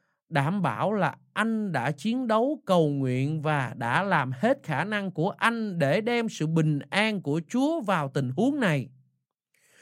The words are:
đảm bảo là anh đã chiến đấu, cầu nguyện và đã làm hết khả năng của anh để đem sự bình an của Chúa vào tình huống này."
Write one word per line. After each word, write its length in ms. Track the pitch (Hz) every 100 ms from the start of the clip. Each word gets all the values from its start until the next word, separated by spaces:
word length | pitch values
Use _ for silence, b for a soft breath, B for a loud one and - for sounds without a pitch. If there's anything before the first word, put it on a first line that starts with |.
| _ _ -
đảm 340 | 143 139 202
bảo 300 | 151 110 170
là 240 | 214 156 - _
anh 400 | - 220 220 208
đã 180 | 139 123
chiến 360 | 156 220 247 247
đấu, 360 | 220 254 294 -
cầu 220 | 180 151
nguyện 540 | 143 131 127 139 156
và 320 | 151 147 120 -
đã 260 | 117 143
làm 300 | 196 165 131
hết 280 | 127 226 -
khả 220 | - 135
năng 260 | 190 208 190
của 200 | - 180
anh 480 | - 220 233 214 170
để 220 | 135 185
đem 280 | 220 240 226
sự 180 | - 156
bình 320 | 160 156 147 -
an 320 | 190 214 202
của 180 | 143 156 160
Chúa 320 | 247 285 330
vào 280 | 208 180 135
tình 220 | 143 123 127
huống 240 | 254 294
này." 280 | 208 143 127 - _ _ _ _ _ b b b